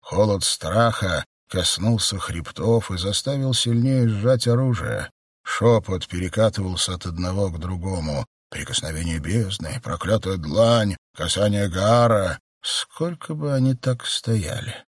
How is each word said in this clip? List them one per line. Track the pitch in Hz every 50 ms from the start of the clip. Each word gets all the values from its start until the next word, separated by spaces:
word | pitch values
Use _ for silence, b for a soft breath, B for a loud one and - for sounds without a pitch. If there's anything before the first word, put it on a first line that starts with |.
Холод | _ - - 90 104 110 101 95 82
страха | - - - - 78 87 110 117 117 107 - 101 92 85 73 - _ _ _ _ _
коснулся | - 95 85 - - - 90 110 117 107 - - - 92
хребтов | - - - 85 78 - - - 78 110 117 117 104 -
и | - 90
заставил | 87 98 104 - - 135 143 139 135 135 123
сильнее | - - 120 117 117 120 135 135 131 120 113
сжать | 107 101 101 123 131 123 -
оружие. | 120 117 120 131 131 120 95 - - 55 52 - - _ _ _ _ _ _ _
Шепот | - - - 101 - 117 107 - - 95 92 -
перекатывался | - - 87 92 90 - 107 110 110 - - 98 92 90 82 - - 90
от | 85 -
одного | 90 85 85 90 90 92 98 101 92
к | 82 82
другому. | 78 90 92 87 85 95 95 90 80 78 73 69 62 _ _ _ _ _
Прикосновение | - - - - 123 - - 78 80 78 85 85 80 82
бездны, | 71 80 98 117 113 95 98 - - 73 - 117 -
проклятая | - 85 85 - 90 104 110 - 95 95
длань, | 92 78 76 73 101 113 113 120 117 107 101 90 - _ _ _
касание | - 82 82 - 92 101 104 101 101 101 98
Гара. | 82 92 98 107 117 120 120 117 113 104 95 90 - - _ _ _ _ _
Сколько | - - - - _ - - 160 170 175 - - - 160
бы | 151 147 147 139
они | 131 127 131 135
так | 123 - 131 123 120 -
стояли? | - - - - - 113 107 90 71 67 - - - - - - _